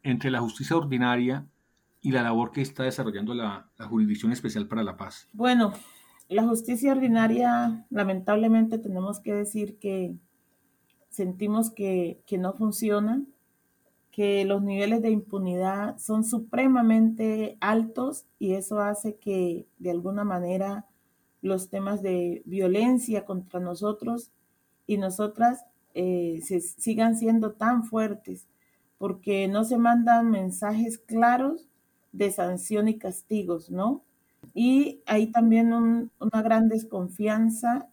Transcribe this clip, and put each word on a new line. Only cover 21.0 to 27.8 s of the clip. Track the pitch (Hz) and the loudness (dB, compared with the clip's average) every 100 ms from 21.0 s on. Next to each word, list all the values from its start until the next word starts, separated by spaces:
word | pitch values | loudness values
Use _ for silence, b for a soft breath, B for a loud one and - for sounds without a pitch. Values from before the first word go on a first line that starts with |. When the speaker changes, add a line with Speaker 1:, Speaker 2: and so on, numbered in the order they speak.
| _ _ _ _ | _ _ _ _
Speaker 2:
los | 190 190 185 | -4 -2 -4
temas | 196 196 208 | -6 -4 -4
de | 196 180 175 170 | -2 -2 -2 -4
violencia | - 190 185 196 240 254 240 208 | -6 -2 2 4 4 2 0 -4
contra | 202 185 185 180 | -4 -8 -8 -8
nosotros | 180 175 208 208 233 233 - _ _ _ _ _ - | -6 -4 -4 -4 -6 -6 -8 _ _ _ _ _ -4
y | 202 | -2
nosotras, | 190 185 214 214 233 254 - _ _ | -2 -2 -4 2 2 2 -8 _ _
eh, | - 185 180 170 165 | -4 -2 -2 -2 -6
se, | - 185 | -4 -4
sigan | 175 - 233 220 226 226 | -4 -6 -2 2 2 2
siendo | 226 226 214 | 2 2 0
tan | - 220 247 | -2 0 0